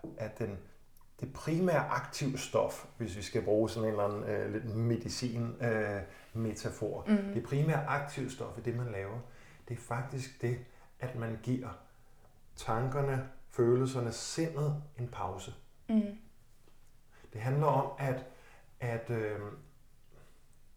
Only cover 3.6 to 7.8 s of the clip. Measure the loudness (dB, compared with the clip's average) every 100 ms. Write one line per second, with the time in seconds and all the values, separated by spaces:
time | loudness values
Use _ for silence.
3.6 | 4 2 0 2 2 0 -2 0 0 -2
4.6 | -2 2 4 2 0 -2 -2 -2 -2 -2
5.6 | 0 2 0 -2 -6 -12 -8 -2 -2 -2
6.6 | -6 -2 -4 -2 4 4 4 -2 0 2
7.6 | 4 2